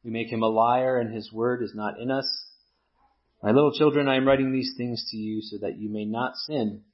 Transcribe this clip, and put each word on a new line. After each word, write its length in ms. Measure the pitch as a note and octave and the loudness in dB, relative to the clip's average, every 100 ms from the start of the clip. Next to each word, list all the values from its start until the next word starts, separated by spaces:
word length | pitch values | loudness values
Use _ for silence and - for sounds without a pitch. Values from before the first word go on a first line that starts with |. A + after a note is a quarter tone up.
we 80 | A#2+ | -6
make 160 | A2+ A2+ | -6 -4
him 140 | A2+ | 0
a 80 | A2+ | 2
liar, 500 | A2 A#2 B2 C3 B2+ | 4 4 4 2 0
and 140 | A2+ | 0
his 180 | A2 G#2 | -6 -8
word 300 | A2 A#2+ B2 | -2 0 0
is 120 | A2 | -4
not 260 | G#2+ G#2 - | -4 -6 -6
in 120 | A#2+ | -2
us. 160 | C3+ C3+ - - _ _ _ _ _ _ _ _ _ | -2 -2 -8 -12 _ _ _ _ _ _ _ _ _
My 100 | G#2 | 2
little 220 | B2+ D3 | 4 4
children, 360 | D3 D3+ C#3+ C#3 | 4 4 4 2
I 60 | C3 | 4
am 120 | C3+ | 4
writing 240 | C3+ C3+ | 4 2
these 220 | C3 B2+ - | 0 -4 -6
things 320 | B2 A2+ - | -6 -6 -8
to 60 | A2+ | -8
you 240 | G#2+ G#2+ | -6 -6
so 160 | G#2+ G#2 | -8 -8
that 160 | G2+ - | -8 -6
you 120 | G#2+ | -6
may 160 | G#2+ G#2 | -4 -4
not 300 | A2+ B2+ - | -2 -4 -6
sin. 460 | - D3+ G#2+ G#2 _ | -6 -2 -2 -4 _